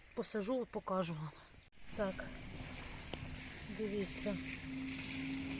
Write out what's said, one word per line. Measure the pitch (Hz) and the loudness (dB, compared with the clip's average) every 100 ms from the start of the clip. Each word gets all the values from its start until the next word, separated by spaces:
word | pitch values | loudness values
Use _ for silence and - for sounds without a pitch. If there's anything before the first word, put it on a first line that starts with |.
| - - | -4 -2
Посажу, | - 220 196 262 226 | 2 2 4 4 4
покажу | 214 - 190 165 | 0 4 4 4
вам. | 156 156 - - - - - - - | 2 -2 -6 -14 -16 -16 -10 -4 2
Так, | 196 - - - - - - - - - - - - - - - - 196 | 2 2 -4 -6 -6 -6 -4 -6 -6 -6 -4 -2 -2 -4 -6 -6 -4 0
дивіться. | 214 202 185 - 208 185 - - - 269 - - - - 269 269 269 | 2 2 2 2 2 2 0 -4 -2 -2 0 -2 -2 0 0 0 0